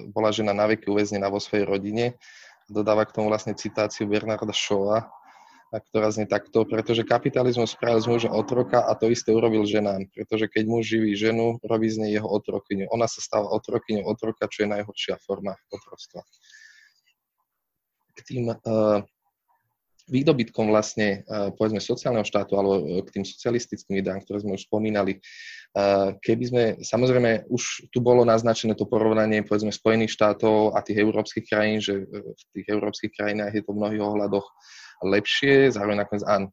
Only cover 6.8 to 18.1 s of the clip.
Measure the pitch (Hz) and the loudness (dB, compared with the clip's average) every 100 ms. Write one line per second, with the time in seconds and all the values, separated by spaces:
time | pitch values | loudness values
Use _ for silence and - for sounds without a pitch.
6.8 | 110 117 110 120 - 131 123 120 113 - | 0 0 2 0 0 0 0 0 -2 -2
7.8 | 120 113 113 117 113 107 107 123 123 120 | 0 2 2 0 0 -2 0 -2 2 2
8.8 | 120 110 113 120 - 113 117 110 104 107 | 2 2 0 0 2 2 4 2 2 0
9.8 | 104 95 98 - 107 110 110 - 110 117 | 0 -2 -6 -12 -6 -4 -2 -2 0 0
10.8 | 110 113 110 101 110 117 117 117 107 113 | 0 0 0 0 0 0 0 -2 -2 0
11.8 | 110 110 107 104 107 104 - 98 - 98 | 0 0 -2 -2 -2 -4 -4 -6 -4 -6
12.8 | 98 113 117 - - 110 104 107 - 113 | -4 -2 -2 -4 -4 -4 -2 -4 -4 -6
13.8 | - 107 98 107 113 - 107 - 104 104 | -4 -4 -4 -4 -6 -6 -6 -4 -4 -4
14.8 | 104 - - 92 - 98 98 95 _ 101 | -6 -8 -8 -8 -6 -8 -8 -10 _ -16
15.8 | - - - 90 - _ _ - - - | -16 -20 -20 -20 -20 _ _ -20 -20 -20
16.8 | _ _ _ _ _ _ _ _ _ _ | _ _ _ _ _ _ _ _ _ _
17.8 | _ _ _ | _ _ _